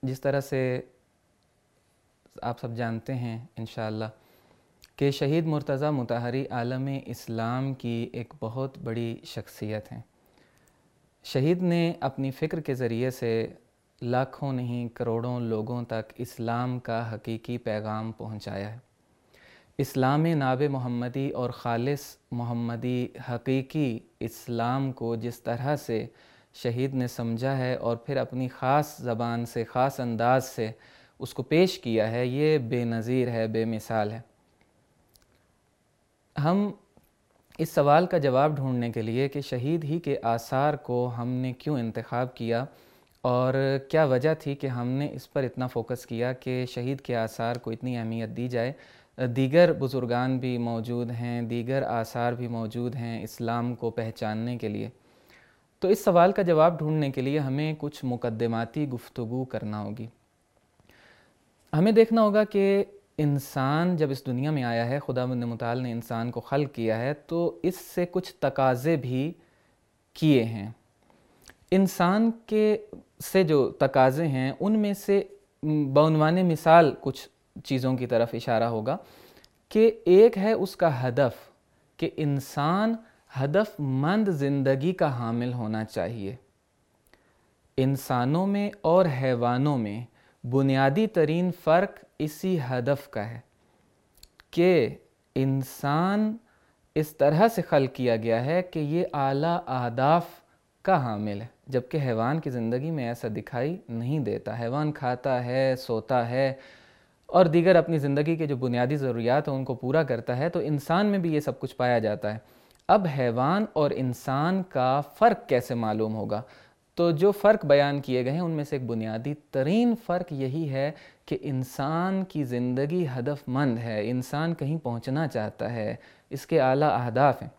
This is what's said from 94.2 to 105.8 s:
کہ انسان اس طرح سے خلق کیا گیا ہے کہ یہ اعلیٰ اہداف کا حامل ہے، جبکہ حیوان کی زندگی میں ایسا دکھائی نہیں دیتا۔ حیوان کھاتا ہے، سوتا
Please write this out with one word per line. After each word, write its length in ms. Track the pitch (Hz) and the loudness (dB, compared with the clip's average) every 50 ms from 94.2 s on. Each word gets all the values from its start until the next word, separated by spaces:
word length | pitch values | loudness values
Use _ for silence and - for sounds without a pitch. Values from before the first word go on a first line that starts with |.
| - _ _ _ - _ | -20 _ _ _ -20 _
کہ 460 | - - 170 185 180 160 120 104 143 - _ _ _ _ _ _ _ | 0 2 4 6 6 4 4 2 -2 -8 _ _ _ _ _ _ _
انسان 1000 | 135 135 135 135 135 131 - - - - 139 143 156 175 190 202 208 214 214 220 226 _ _ _ _ _ _ _ _ _ _ _ | 0 0 2 0 0 -2 -6 -10 -6 -2 0 0 2 2 0 0 0 0 -2 -2 -6 _ _ _ _ _ _ _ _ _ _ _
اس 220 | 147 156 151 - | -2 -2 -2 0
طرح 320 | _ 143 143 151 156 208 226 | _ 4 4 6 6 6 4
سے 140 | 220 - 165 | 4 0 -2
خلق 320 | - - 147 135 131 - | 2 4 4 4 2 -2
کیا 220 | - 127 120 117 | -2 2 2 2
گیا 280 | 110 110 117 113 113 120 | 2 2 2 0 2 2
ہے 180 | 135 160 180 185 | 0 0 0 -2
کہ 160 | 180 - 165 | -2 -4 -4
یہ 260 | 151 143 151 170 185 - - | -4 -2 0 -2 -2 -2 -2
اعلیٰ 460 | 147 139 135 139 139 147 165 170 175 - | -2 0 0 0 0 0 0 0 -2 -2
اہداف 580 | - 131 127 123 120 117 123 131 143 160 175 165 - - - _ _ _ _ _ _ _ _ _ | -4 -4 -2 -2 -2 0 2 4 4 4 4 2 -2 -14 -20 _ _ _ _ _ _ _ _ _
کا 220 | - 190 165 135 | 2 2 2 2
حامل 340 | 120 107 104 107 107 101 101 | 0 -4 -4 -4 -4 -6 -6
ہے، 60 | 110 120 _ _ _ | -10 -12 _ _ _
جبکہ 320 | - 131 127 123 - - 160 143 | -2 -2 -2 -2 0 -4 -2 0
حیوان 340 | 127 117 110 113 120 147 160 | 0 0 0 2 0 0 0
کی 100 | 156 147 | -2 -4
زندگی 400 | 127 123 113 113 120 127 135 160 | -4 -2 -2 -2 -2 -2 -2 -4
میں 160 | 165 151 127 | -4 -4 -4
ایسا 220 | 117 120 123 - 117 107 | -4 -6 -6 -6 -6 -6
دکھائی 400 | 107 104 - - 120 123 147 175 190 - - | -6 -8 -6 -6 -4 -4 -4 -4 -6 -10 -10
نہیں 300 | 117 113 117 123 147 156 | -8 -6 -4 -2 -2 -2
دیتا۔ 420 | 135 107 101 - - - 110 120 | 0 -2 -4 -4 -6 -8 -6 -6
حیوان 320 | 120 113 123 143 151 151 147 | -4 -4 -2 -2 -2 -2 -4
کھاتا 520 | - 135 123 123 123 - 143 131 123 123 | -2 -2 -4 -4 -2 -2 -2 -2 0 -2
ہے، 300 | 120 123 131 135 135 131 | -2 -2 0 2 0 0
سوتا 540 | 123 | -2